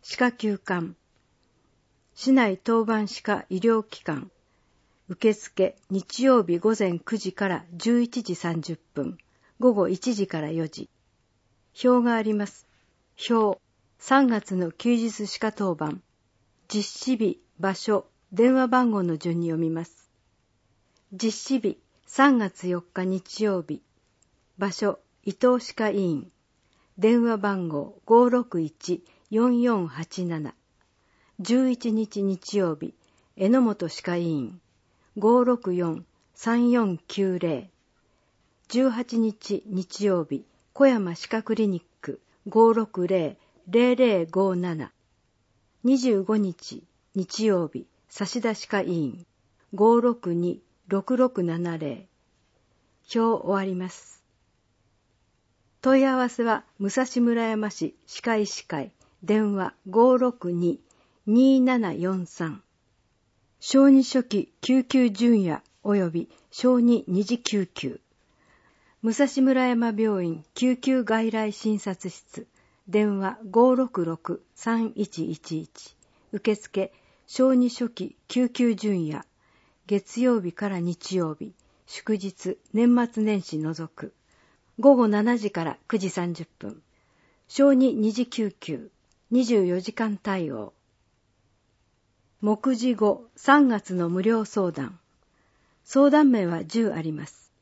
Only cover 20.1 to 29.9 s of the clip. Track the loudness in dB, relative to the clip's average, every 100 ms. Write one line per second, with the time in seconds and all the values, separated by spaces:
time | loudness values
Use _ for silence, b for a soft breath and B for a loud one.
20.1 | _ _ _ _ _ _ _ _ _ _
21.1 | -4 -4 -4 -4 -2 -2 -6 _ _ _
22.1 | 2 4 4 0 -6 -6 -6 -6 -6 -4
23.1 | -4 -8 -4 -2 -2 -6 -12 _ _ _
24.1 | _ _ _ _ _ -6 -2 -4 -4 _
25.1 | _ -12 0 2 2 -2 -4 -2 0 -2
26.1 | -2 -6 _ _ _ _ _ _ -2 2
27.1 | 4 2 0 -2 -4 -4 -6 -8 -14 4
28.1 | 6 6 2 -2 -4 -4 _ -6 -6 b
29.1 | b b 0 2 2 2 0 -2